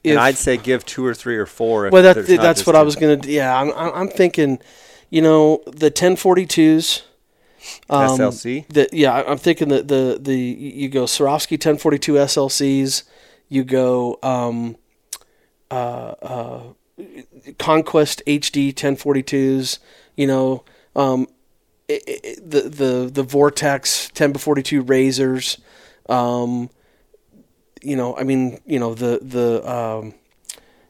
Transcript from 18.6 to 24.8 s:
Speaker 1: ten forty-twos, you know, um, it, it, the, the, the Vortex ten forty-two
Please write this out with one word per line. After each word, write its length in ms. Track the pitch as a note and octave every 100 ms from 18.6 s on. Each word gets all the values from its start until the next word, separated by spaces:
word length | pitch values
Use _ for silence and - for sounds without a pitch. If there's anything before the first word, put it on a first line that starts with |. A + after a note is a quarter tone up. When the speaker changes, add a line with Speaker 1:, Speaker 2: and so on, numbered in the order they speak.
| C#3
Speaker 1:
ten 220 | C3+ C#3+
forty-twos, 840 | C3+ C#3+ C#3 C3 C#3 C3+ C3+ B2+ - _ _ _
you 140 | - C#3
know, 340 | C3 C3 C3 - _ _
um, 320 | - C3+ C3 B2+ _ _ _ _ _ -
it, 140 | D3 -
it, 440 | C3+ - - F3+
the, 120 | D3
the, 480 | - D3 C3+ B2+ B2+
the 100 | C#3
Vortex 840 | C3 C#3+ C#3+ C#3+ D3+ C#3 - - -
ten 180 | - D3
forty-two 500 | C#3 - C#3+ C3 C#3+